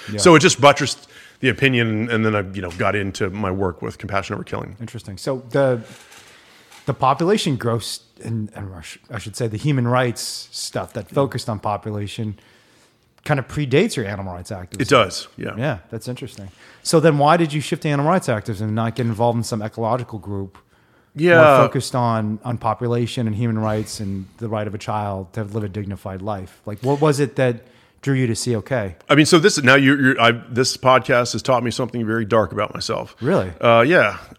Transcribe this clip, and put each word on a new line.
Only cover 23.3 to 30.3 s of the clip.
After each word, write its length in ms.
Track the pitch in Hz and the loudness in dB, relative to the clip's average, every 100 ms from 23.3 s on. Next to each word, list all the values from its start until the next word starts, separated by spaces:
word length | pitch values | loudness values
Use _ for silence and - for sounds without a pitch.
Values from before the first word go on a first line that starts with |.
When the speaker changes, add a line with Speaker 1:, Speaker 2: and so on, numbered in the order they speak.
| 104 | -2
Speaker 1:
human 220 | 120 110 | -2 -2
rights 420 | 110 107 104 - | -2 -4 -6 -8
and 280 | 101 98 95 _ | -8 -8 -10 _
the 100 | 117 | -8
right 200 | 107 104 | -6 -6
of 80 | 101 | -8
a 20 | |
child 560 | - 107 104 98 95 | -6 -4 -4 -6 -8
to 100 | - | -10
live 200 | 101 110 | -8 -6
a 60 | 104 | -6
dignified 520 | 107 98 95 98 95 | -6 -8 -10 -10 -10
life? 400 | 101 101 92 _ - | -8 -8 -10 _ -14
Like, 120 | 104 | -6
what 180 | 123 143 | -2 2
was 180 | 156 139 | 2 2
it 160 | 143 - | -2 0
that 280 | 131 117 - _ _ _ | 0 -2 -10 _ _ _
drew 120 | 139 | -2
you 140 | 131 123 | 0 0
to 80 | 110 | -2
C 200 | 127 113 | -2 -4
O 60 | |
K? 340 | - 127 98 82 - | -2 -4 -4 -8 2
Speaker 2:
I 60 | 147 | 4
mean, 100 | 151 | 6
so 140 | 170 | 6
this, 200 | 185 170 | 4 4
now 100 | 127 | 6
you're, 260 | 139 135 143 | 6 6 4
you're, 220 | 131 113 | 2 4
I, 80 | 117 | 4